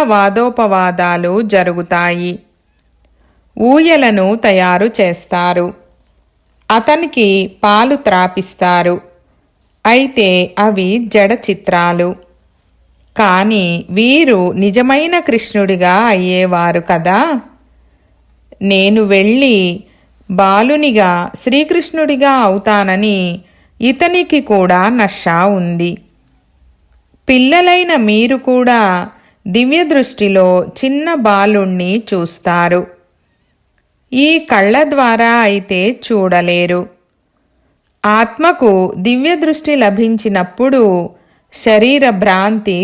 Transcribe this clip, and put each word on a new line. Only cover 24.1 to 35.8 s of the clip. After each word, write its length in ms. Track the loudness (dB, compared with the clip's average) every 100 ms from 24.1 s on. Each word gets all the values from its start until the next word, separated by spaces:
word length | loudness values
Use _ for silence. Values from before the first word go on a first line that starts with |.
| 0 0 -2
కూడా 400 | 0 0 2 2 2
నష 340 | 0 -2 -2 -2 0 0
ఉంది. 400 | 0 -2 -4 -4 -6 _ _ _ _ _ _ _ _ _ _ _ _ 0
పిల్లలైన 640 | 2 2 2 2 2 0 0
మీరు 340 | 0 0 0 -2
కూడా 440 | -2 0 2 2 0 -2 -6 -14 _ _ -4
దివ్య 340 | -2 0 0
దృష్టిలో 640 | 0 0 0 -2 0 2 2 2 -2
చిన్న 320 | -6 -4 -4 -4 -2 0
బాలుణ్ణి 640 | 2 2 0 -2 -4 -4 -4 -4
చూస్తారు. 760 | -6 -4 -6 -4 0 0 -2 -4 -14 _ _ _ _ _ _ _ _ _ _ -8
ఈ 160 | -2 0 0 0
కళ్ళ 240 | 0 2 2
ద్వారా 480 | 2 2 2 2 2 2
అయితే 380 | 0 -2 -4 -2